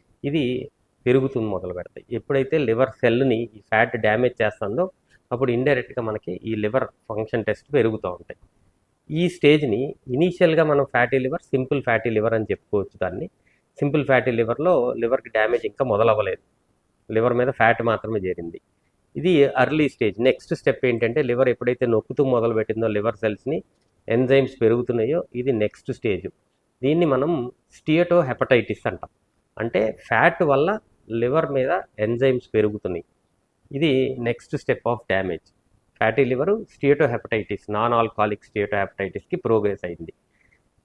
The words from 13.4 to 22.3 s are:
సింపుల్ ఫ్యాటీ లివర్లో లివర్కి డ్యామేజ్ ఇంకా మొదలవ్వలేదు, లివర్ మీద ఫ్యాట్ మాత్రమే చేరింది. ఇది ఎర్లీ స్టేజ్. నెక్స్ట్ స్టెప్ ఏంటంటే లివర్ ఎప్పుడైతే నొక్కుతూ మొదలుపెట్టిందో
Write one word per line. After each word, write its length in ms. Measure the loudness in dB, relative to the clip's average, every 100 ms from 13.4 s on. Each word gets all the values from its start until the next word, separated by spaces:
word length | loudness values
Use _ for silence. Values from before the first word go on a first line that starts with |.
| _ _ _ -4
సింపుల్ 240 | -2 0 2
ఫ్యాటీ 260 | 2 2
లివర్లో 420 | 0 -2 0 2 2 0
లివర్కి 360 | -2 -2 -2 -2
డ్యామేజ్ 360 | -2 0 0 -4
ఇంకా 180 | -4
మొదలవ్వలేదు, 600 | -2 2 2 2 0 -6 _ _ _ _ _ _ -4
లివర్ 240 | 0 0
మీద 180 | 2 0
ఫ్యాట్ 300 | 2 2 2
మాత్రమే 360 | 0 -2 -2 -4
చేరింది. 400 | -4 -6 -8 -12 _ _ _ _ _ -4
ఇది 160 | 2 4 4 4
ఎర్లీ 260 | 0 2 0
స్టేజ్. 280 | 0 -2 2
నెక్స్ట్ 340 | 2 2 -2 -4
స్టెప్ 280 | -2 0 0
ఏంటంటే 360 | 0 0 0
లివర్ 280 | -2 2 0
ఎప్పుడైతే 360 | 0 -2 -2 0
నొక్కుతూ 360 | 0 0 0
మొదలుపెట్టిందో 640 | 2